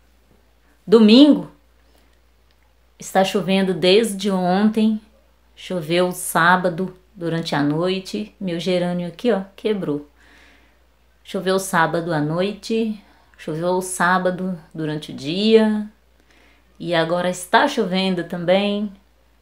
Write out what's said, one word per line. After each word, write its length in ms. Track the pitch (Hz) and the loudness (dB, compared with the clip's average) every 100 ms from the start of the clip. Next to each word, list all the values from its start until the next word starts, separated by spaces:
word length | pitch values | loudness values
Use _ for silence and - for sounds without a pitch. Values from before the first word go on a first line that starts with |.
| _ _ _ _ _ _ _ _ - | _ _ _ _ _ _ _ _ 4
domingo, 640 | 226 208 240 294 190 151 - _ _ _ _ _ _ _ _ _ _ _ _ _ - | 6 8 8 8 6 -2 -16 _ _ _ _ _ _ _ _ _ _ _ _ _ -20
está 260 | - 190 | -4 0
chovendo 480 | 190 202 170 190 190 | 0 0 0 0 0
desde 580 | 170 180 202 220 196 202 | 2 4 4 2 -2 -4
ontem, 720 | 190 180 190 214 220 220 214 - _ _ _ _ - | -2 0 2 2 2 0 -2 -8 _ _ _ _ -18
choveu 560 | - 180 156 175 180 | -8 -8 -2 0 0
sábado 800 | 175 - 175 175 185 180 165 190 - _ | -2 -2 2 4 4 2 -4 -8 -10 _
durante 400 | 196 170 165 160 | -10 -6 -4 -2
a 80 | 147 | -2
noite, 720 | 143 151 180 190 190 208 208 - | 0 0 -2 -4 -6 -10 -10 -10
meu 220 | 190 170 | -6 -4
gerânio 480 | 170 180 175 180 175 | -2 -2 -2 -4 -8
aqui, 240 | 170 240 | -4 -2
ó, 80 | 196 190 - | -2 -4 -8
quebrou. 500 | 226 202 156 147 - _ _ - - _ _ _ _ _ _ _ | -4 -4 -4 -6 -8 _ _ -20 -20 _ _ _ _ _ _ _
Choveu 340 | - 196 180 190 | -10 -6 -2 -2
sábado 540 | 190 180 160 165 170 | 0 0 0 0 -2
à 80 | 156 | -2
noite, 840 | 147 170 202 214 - 226 220 214 - _ _ - | -2 -2 -4 -6 -4 -2 -2 -6 -14 _ _ -16
choveu 440 | - 156 175 180 | -10 -4 -2 -2
sábado 760 | 185 - 175 185 180 180 185 175 - | -2 -2 0 2 0 -2 -6 -8 -12
durante 400 | 160 151 151 151 | -8 -6 -6 -8
o 20 | |
dia 720 | 127 139 185 220 220 214 214 214 _ _ _ _ _ _ _ _ - | -10 -6 -2 4 4 4 -2 -6 _ _ _ _ _ _ _ _ -12
e 160 | 170 | -2
agora 340 | 165 165 175 180 | 0 0 0 -2
está 400 | 180 - 226 294 | -4 0 2 2
chovendo 560 | 247 190 185 190 180 | 0 -2 0 0 -2
também. 680 | 170 175 170 190 208 208 208 - _ _ _ _ | -4 -4 0 2 0 -4 -6 -10 _ _ _ _